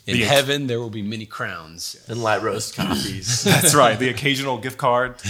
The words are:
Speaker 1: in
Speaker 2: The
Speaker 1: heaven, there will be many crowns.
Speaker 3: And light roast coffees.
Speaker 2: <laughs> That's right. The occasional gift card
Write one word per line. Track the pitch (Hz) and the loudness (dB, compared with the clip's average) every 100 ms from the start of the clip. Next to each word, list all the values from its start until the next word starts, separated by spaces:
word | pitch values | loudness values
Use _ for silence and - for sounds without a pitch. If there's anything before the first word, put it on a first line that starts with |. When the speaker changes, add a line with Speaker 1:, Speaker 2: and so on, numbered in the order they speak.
| - | -4
Speaker 1:
in | 120 | 0
Speaker 2:
The | |
Speaker 1:
heaven, | 107 143 135 143 135 | 4 2 2 -2 -2
there | 117 | -4
will | 120 | -4
be | 107 | -6
many | 101 113 107 | -6 -8 -10
crowns. | - 113 90 80 82 - - - | -10 -8 -10 -14 -12 -12 -12 -10
Speaker 3:
And | 117 | -2
light | 113 101 | 0 2
roast | 107 101 - | 0 -4 -6
coffees. | - 92 - 101 98 90 120 | -6 -4 -2 -4 -6 -4 0
Speaker 2:
<laughs> | |
That's | 101 87 170 | 4 6 6
right. | 147 123 110 | 6 6 4
The | 127 | 0
occasional | 110 143 135 139 120 | 0 -2 -2 -2 -4
gift | 101 - | -6 -2
card | 131 123 127 127 101 | 2 2 0 -4 -6